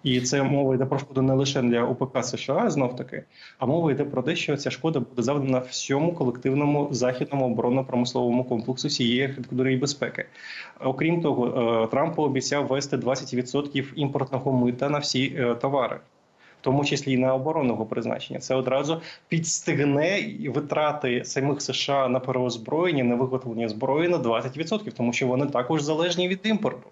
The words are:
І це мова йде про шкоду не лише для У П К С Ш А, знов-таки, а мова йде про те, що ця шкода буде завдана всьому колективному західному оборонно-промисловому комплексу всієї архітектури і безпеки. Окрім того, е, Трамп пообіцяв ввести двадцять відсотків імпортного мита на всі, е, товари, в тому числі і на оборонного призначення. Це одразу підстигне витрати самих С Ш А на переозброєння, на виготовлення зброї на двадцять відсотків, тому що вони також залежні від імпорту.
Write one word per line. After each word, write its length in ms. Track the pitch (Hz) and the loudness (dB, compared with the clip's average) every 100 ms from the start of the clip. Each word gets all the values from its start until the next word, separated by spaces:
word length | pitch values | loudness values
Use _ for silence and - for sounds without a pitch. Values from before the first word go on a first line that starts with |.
І 180 | 139 123 | 2 2
це 220 | 123 143 | 2 0
мова 320 | 135 143 135 | 2 2 2
йде 100 | 127 | 2
про 140 | 135 139 | 0 -2
шкоду 240 | - 131 | -2 0
не 120 | 131 | 2
лише 280 | 135 139 143 | 4 2 2
для 220 | 123 117 | 2 2
У 100 | 117 | 2
П 120 | 127 131 | 0 -2
К 160 | 131 | -2
С 140 | - - | -4 -6
Ш 180 | - | -2
А, 160 | 151 226 | 0 2
знов-таки, 540 | 143 123 127 - - - - - - | 0 -2 -2 -10 -10 -14 -20 -20 -4
а 80 | 123 | 0
мова 260 | 165 160 | 2 2
йде 120 | 135 | 2
про 180 | 143 131 | 0 0
те, 140 | 127 170 | -2 -2
що 200 | - 143 | -2 -2
ця 140 | 135 | -4
шкода 300 | - 160 147 | -2 -2 0
буде 220 | 117 123 | -2 -2
завдана 360 | 117 143 135 127 | 0 0 2 0
всьому 540 | 127 - - 139 170 | 0 -8 -2 2 2
колективному 760 | 170 131 120 - 135 147 147 143 | 2 -2 0 0 2 4 2 0
західному 560 | 123 123 127 131 139 131 | 0 0 0 -2 0 0
оборонно-промисловому 960 | 113 123 131 131 120 127 - 123 120 | 2 2 2 2 0 0 2 2 2
комплексу 440 | 123 117 120 127 147 | 0 -2 -2 -4 -2
всієї 360 | - 120 123 | 0 2 2
архітектури 480 | 135 135 120 123 131 | 0 -4 -6 0 2
і 40 | 131 | 2
безпеки. 480 | 139 - 120 - - - - - - - | 0 -2 -6 -6 -12 -14 -16 -16 -16 -4
Окрім 360 | 131 135 156 170 | -4 0 2 2
того, 260 | 160 120 120 | 2 2 0
е, 400 | - 117 113 113 | 2 2 2 2
Трамп 280 | 131 165 | 2 0
пообіцяв 520 | 165 147 131 - 143 127 | 0 0 0 0 -2 0
ввести 300 | 135 139 135 | -2 -2 -2
двадцять 380 | 113 131 - | 0 -2 -2
відсотків 580 | 123 123 139 143 139 131 - | -4 -2 -2 -2 -4 -6 -4
імпортного 560 | 139 139 135 131 139 | -2 -2 -2 -2 0
мита 360 | 127 123 123 143 | 2 2 2 0
на 100 | 147 | 0
всі, 380 | 143 127 135 131 | 0 0 0 0
е, 160 | 120 | 0
товари, 420 | 117 139 139 117 - - _ _ _ - - | 0 0 0 0 -4 -12 _ _ _ -20 -4
в 40 | 131 | 0
тому 160 | 135 | 2
числі 280 | 143 139 135 | 2 0 2
і 60 | 127 | 2
на 160 | 131 | 4
оборонного 520 | 131 143 160 127 120 110 | 2 0 0 0 0 -2
призначення. 520 | - 117 117 - 135 | -2 -2 -4 -6 -10
Це 160 | - | -2
одразу 460 | 131 131 135 147 165 - - _ | 0 2 0 0 -4 -6 -18 _
підстигне 1080 | 165 165 - - 143 143 139 165 196 - - 143 | -2 -2 -4 0 2 2 4 2 0 -4 -6 -4
витрати 680 | 135 147 151 151 147 131 120 | -4 -2 0 0 0 -2 -2
самих 380 | - 143 139 143 | -2 -2 0 -2
С 100 | - | -4
Ш 320 | 127 - 139 | -4 0 2
А 40 | 127 | 2
на 120 | 127 | 0
переозброєння, 840 | 127 127 127 117 110 151 180 147 | 0 0 0 -2 -2 0 2 2
на 100 | 120 | 2
виготовлення 540 | 120 131 127 123 113 113 | 2 0 -2 -4 -2 -2
зброї 400 | 107 113 147 175 | -2 0 2 2
на 100 | 175 | 2
двадцять 380 | 120 113 127 139 | 2 0 -2 -6
відсотків, 360 | 160 220 214 | -4 -4 -4
тому 200 | - 120 | -2 -2
що 140 | 120 127 | 0 0
вони 200 | 127 143 | 2 0
також 360 | 123 123 160 | 0 0 0
залежні 460 | 143 156 175 170 180 | 0 0 0 0 -2
від 120 | 190 | -2
імпорту. 440 | 220 214 135 - - | 0 0 0 -4 -16